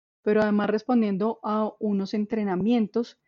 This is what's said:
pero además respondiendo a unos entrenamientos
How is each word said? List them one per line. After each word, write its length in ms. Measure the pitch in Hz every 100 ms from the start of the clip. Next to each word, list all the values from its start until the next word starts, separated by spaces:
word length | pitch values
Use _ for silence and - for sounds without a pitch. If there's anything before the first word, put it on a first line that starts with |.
| _ _
pero 200 | 214 214
además 280 | 214 208 202
respondiendo 680 | 214 - 240 208 190 220 226
a 300 | 220 214 214 -
unos 340 | 208 196 196
entrenamientos 1040 | 214 208 226 202 180 208 240 208 226 233 -